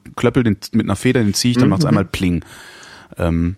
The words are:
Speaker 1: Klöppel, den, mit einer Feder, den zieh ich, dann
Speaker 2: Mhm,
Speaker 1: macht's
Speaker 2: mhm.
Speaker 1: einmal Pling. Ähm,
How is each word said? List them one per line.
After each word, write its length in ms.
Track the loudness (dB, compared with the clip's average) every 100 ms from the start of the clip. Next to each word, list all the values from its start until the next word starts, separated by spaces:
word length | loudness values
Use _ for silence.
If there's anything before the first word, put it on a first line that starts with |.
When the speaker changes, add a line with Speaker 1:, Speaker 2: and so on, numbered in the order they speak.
| -6 -2
Speaker 1:
Klöppel, 260 | 0 2
den, 140 | 0 -2 -2
mit 120 | -2 0
einer 100 | 0
Feder, 240 | 0 2
den 100 | 0
zieh 180 | 0 0
ich, 60 | 2
dann 80 | 2
Speaker 2:
Mhm, 40 |
Speaker 1:
macht's 120 | 2
Speaker 2:
mhm. 60 | 0
Speaker 1:
einmal 160 | 0 -2
Pling. 380 | -2 -2 -2 -4 -16 -20 -20 -20 -20 -18 -6
Ähm, 400 | -2 0 -2